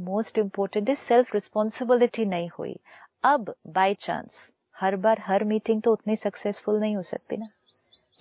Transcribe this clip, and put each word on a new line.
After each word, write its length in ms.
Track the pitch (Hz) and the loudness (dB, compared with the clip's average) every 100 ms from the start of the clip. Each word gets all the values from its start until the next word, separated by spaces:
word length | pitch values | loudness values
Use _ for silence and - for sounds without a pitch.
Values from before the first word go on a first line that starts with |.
Most 360 | 180 202 226 - | -6 -4 -2 -2
important 480 | 202 - 196 208 214 | -2 -2 -2 0 -2
is 100 | 277 - | -2 4
self 140 | 240 240 208 | 4 4 -2
responsibility 920 | - 214 220 - 240 247 240 - 208 | -2 -2 -2 -2 2 4 4 2 -2
नहीं 220 | 175 170 | -2 -6
हुई। 300 | - - - _ - - - | -8 -10 -12 _ -20 -20 0
अब 320 | 254 285 190 - - | 2 2 0 -12 -4
by 280 | 175 196 208 | 0 2 0
chance 380 | - 160 - _ - _ _ - | -4 -6 -8 _ -20 _ _ -4
हर 200 | 190 196 | -2 2
बार 240 | 220 220 | 2 2
हर 240 | 202 196 | 2 0
meeting 380 | 214 214 - 220 | 2 -2 0 2
तो 120 | 233 | 2
उतनी 220 | 214 208 220 | 2 0 -2
successful 640 | 202 - 208 202 - 214 | -4 -4 -6 -4 -2 0
नहीं 160 | 214 208 | 0 -4
हो 60 | |
सकती 360 | 175 - - 208 | -6 -10 -8 -10
ना। 80 | 220 - - - _ - _ - | -10 -16 -20 -20 _ -20 _ -4